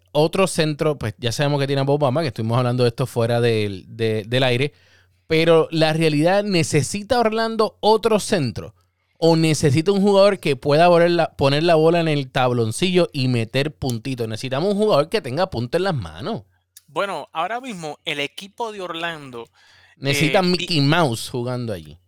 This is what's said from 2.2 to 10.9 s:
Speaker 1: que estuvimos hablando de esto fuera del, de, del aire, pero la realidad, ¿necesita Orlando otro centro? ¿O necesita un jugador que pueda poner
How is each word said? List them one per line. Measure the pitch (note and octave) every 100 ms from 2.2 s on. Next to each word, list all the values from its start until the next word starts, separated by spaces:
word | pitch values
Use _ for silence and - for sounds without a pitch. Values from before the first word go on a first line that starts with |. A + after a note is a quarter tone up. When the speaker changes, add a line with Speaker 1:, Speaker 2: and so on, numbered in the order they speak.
Speaker 1:
que | D#3
estuvimos | - A2+ A#2+
hablando | B2 B2
de | A#2+
esto | - B2+
fuera | B2 A#2 A#2
del, | A#2+ A2 G#2 F#2 -
de, | A2+ A2+ G#2+ G#2
del | B2+
aire, | C3 A#2+ C#3+ - _ _ _ _ _
pero | D#3+ E3 E3 D3
la | D#3+ D#3
realidad, | D#3+ D#3+ D3 E3 G3+
¿necesita | G#3 F3 D3+ D#3 - G3+ G#3 B3
Orlando | A3 A3 A3+ A3+ G#3+ -
otro | G#3 A3 A3+ G#3+
centro? | - G3 B2+ G2 E2+ - _ _ _ _
¿O | E3 D#3+
necesita | D#3+ D3+ D3+ C#3 D#3+
un | G3+
jugador | G3+ G3 G3+ G3
que | D#3+ C3+
pueda | D3 D3
poner | F3